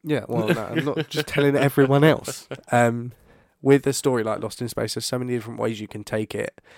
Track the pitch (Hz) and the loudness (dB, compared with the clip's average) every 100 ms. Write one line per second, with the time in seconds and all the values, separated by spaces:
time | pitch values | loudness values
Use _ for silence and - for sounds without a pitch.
0 | 156 143 - 120 110 139 98 - 143 151 | -4 -4 -2 -2 0 0 -2 -4 -2 -4
1 | 151 151 151 - 143 139 139 - 135 139 | -4 -6 -4 2 2 4 2 4 4 6
2 | 156 139 - - - 135 - 123 120 120 | 6 4 0 -12 -12 -14 -2 2 2 0
3 | 120 - _ _ _ _ 135 139 143 135 | -6 -14 _ _ _ _ 4 4 4 -2
4 | 143 123 110 104 107 - 120 - 113 - | 0 0 0 -4 -6 -8 -8 -4 -4 -4
5 | - 127 127 123 110 117 113 110 107 110 | -6 -4 -4 -6 -6 -4 -4 -4 -8 -12
6 | 104 107 110 104 - - - | -6 -4 -4 -6 -8 -10 -20